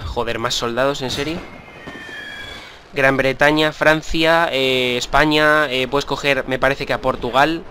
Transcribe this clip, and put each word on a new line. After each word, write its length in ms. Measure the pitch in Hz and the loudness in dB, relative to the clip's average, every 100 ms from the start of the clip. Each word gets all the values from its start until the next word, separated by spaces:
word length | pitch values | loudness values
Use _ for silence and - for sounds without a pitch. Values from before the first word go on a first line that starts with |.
joder, 340 | 113 - 117 117 | -8 -4 -4 -2
más 160 | 120 | -4
soldados, 460 | - 120 117 135 143 | -2 -4 0 0 -2
¿en 100 | 127 | -6
serio? 280 | 127 147 175 - - - - - - - - - - - - - - - | -6 -6 -6 -10 -18 -20 -20 -18 -16 -16 -14 -14 -14 -14 -14 -16 -20 -12
Gran 240 | 139 135 131 | 0 2 4
Bretaña, 540 | 131 131 147 156 156 | 2 4 4 4 2
Francia, 760 | - 151 156 - 165 160 165 165 | 2 2 2 2 0 4 4 2
eh, 460 | 131 131 127 127 123 | 0 0 2 0 -2
España, 720 | - 139 156 151 151 151 147 | 0 2 4 4 4 4 2
eh, 160 | 127 127 | 0 -2
puedes 200 | 143 139 | -2 -2
coger, 380 | 139 143 135 127 | -2 0 0 0
me 100 | 131 | 0
parece 280 | 131 139 135 | 0 0 -2
que 80 | |
a 60 | 127 | -2
Portugal 600 | 131 120 123 123 151 165 - | -2 -2 0 2 2 0 -8